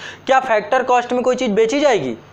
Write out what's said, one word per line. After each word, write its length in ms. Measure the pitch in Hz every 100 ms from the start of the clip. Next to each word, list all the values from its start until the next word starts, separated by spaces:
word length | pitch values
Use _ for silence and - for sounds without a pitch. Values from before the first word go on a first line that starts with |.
| - - -
क्या 140 | 262
factor 420 | 262 214 208 262
cost 300 | 254 247 240
में 100 | 247
कोई 140 | 247 247
चीज़ 140 | 247
बेची 300 | 196 226 277
जाएगी? 360 | 294 202 131 110 -